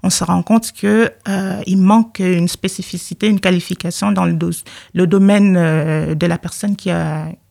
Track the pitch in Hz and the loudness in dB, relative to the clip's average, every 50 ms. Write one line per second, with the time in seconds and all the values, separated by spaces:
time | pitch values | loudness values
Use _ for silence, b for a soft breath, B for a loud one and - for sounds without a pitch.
0 | - 185 - - - - 180 175 170 - 214 226 226 - - - - 202 208 220 | -2 -2 -2 -2 -2 -2 -2 -2 0 2 0 0 0 -2 -12 -4 -2 0 2 2
1 | 233 - - _ _ 202 196 190 190 190 185 202 - - 185 190 185 190 214 226 | 2 0 -2 _ _ -6 -4 -4 -4 -6 -6 -8 -4 -2 2 4 4 6 6 4
2 | 226 226 _ - 190 180 185 170 170 175 - - - 190 - - 180 - - 175 | 4 0 _ -4 -2 0 2 2 0 -2 -2 -4 -6 -6 -6 -8 -10 -10 -10 -10
3 | - - 175 _ - 214 208 185 - 190 180 175 - - 185 - - 175 170 - | -10 -12 -8 _ 0 0 0 2 2 2 0 0 0 -4 -8 -6 -6 -8 -6 -4
4 | 202 208 202 185 185 170 170 160 165 170 170 - B B B B B B _ 175 | -2 0 0 0 0 0 0 0 -2 -4 -4 -6 B B B B B B _ 0
5 | 185 170 202 196 196 196 208 202 202 202 185 180 170 160 160 156 147 160 156 156 | 2 2 4 4 6 4 6 6 4 4 4 4 2 2 2 0 0 0 -2 -2
6 | 156 151 156 151 175 170 170 160 - 170 - - - 208 202 196 - 190 170 170 | -2 -2 -2 -2 -2 -2 -2 -4 -6 -10 -10 -6 -4 -4 -4 -4 -4 -4 -4 -2
7 | 160 156 156 156 156 156 175 _ _ _ | -2 -4 -4 -6 -8 -10 -12 _ _ _